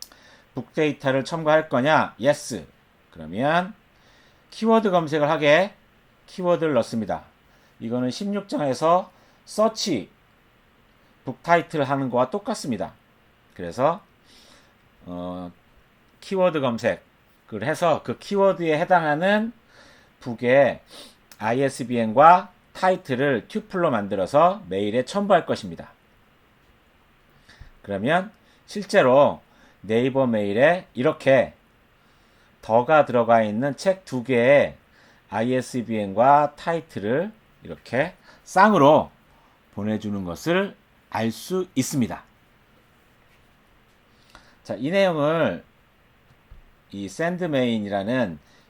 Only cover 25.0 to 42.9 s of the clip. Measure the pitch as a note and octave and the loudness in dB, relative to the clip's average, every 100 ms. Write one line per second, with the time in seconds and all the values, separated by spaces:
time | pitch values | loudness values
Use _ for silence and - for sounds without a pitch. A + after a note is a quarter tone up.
25 | B2 G3 G3+ F3 D#3 A#2+ F#2+ E2 - _ | -4 -4 2 2 2 -6 -8 -14 -18 _
26 | _ _ _ _ _ _ _ _ _ _ | _ _ _ _ _ _ _ _ _ _
27 | _ _ _ _ _ - - _ - G2 | _ _ _ _ _ -20 -20 _ -10 -6
28 | A#2 F3 G3+ - _ _ - G#3 F#3+ G3+ | -2 -2 -4 -14 _ _ -14 -12 -2 2
29 | C3 C3 B2+ D#2 _ _ _ _ F#2+ A2+ | 6 6 4 2 _ _ _ _ -4 0
30 | C3 C3 B2+ A2 G2+ G2+ D3 F3+ - A#2 | 0 0 0 0 0 2 2 2 -4 -4
31 | C#3 D3+ C3+ C3+ - - _ _ _ _ | -2 0 4 4 2 -4 _ _ _ _
32 | _ _ _ _ _ _ - A2+ B2 D#3 | _ _ _ _ _ _ 0 2 4 4
33 | C3+ A#2+ A2+ A#2 G#2+ G#2 C#3+ B2+ F#3+ F#3 | 4 2 4 4 4 -2 -4 -4 -2 -4
34 | - B2+ A#2 B2 B2 C#3+ F2+ - _ _ | -4 -8 -2 2 6 6 4 -4 _ _
35 | _ _ _ G2+ A#2+ B2+ A#2 B2+ A2+ A2 | _ _ _ -4 -2 -2 -4 -8 -6 -4
36 | G2+ G2 B2+ C#3+ D3 - - E3 D3+ A2+ | -4 2 4 4 2 -4 -6 -6 -6 -8
37 | G2+ C3+ G3+ - _ _ E2+ E2 - A#2+ | -4 -4 -4 -10 _ _ -18 -18 -6 -4
38 | E3 - _ - - F3+ G#3+ G3 C#3 B2 | -4 -8 _ -20 -2 4 6 8 6 6
39 | - _ _ _ _ _ _ - G#2+ G#2+ | 2 _ _ _ _ _ _ -10 -6 -6
40 | G#2+ G2+ F2+ E2 E3 F3+ G3 - _ _ | -6 -8 -8 -8 -2 -2 -4 -10 _ _
41 | _ G#2 A2+ A2 - F#3 F3+ - - D3 | _ -6 -4 -6 -6 -6 -4 -4 -4 -2
42 | G#2 D#2 - _ _ _ _ _ _ | -4 -6 -18 _ _ _ _ _ _